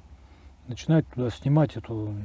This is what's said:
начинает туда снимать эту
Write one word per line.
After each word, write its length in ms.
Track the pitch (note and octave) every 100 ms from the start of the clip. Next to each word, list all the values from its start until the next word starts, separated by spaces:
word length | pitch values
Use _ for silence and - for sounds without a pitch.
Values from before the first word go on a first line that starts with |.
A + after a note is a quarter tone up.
| - - - - - - -
начинает 400 | A#2 - D#3+ -
туда 220 | - B2
снимать 460 | - C#3 D3+ D3 A#2
эту 180 | - A2+ G#2+ G#2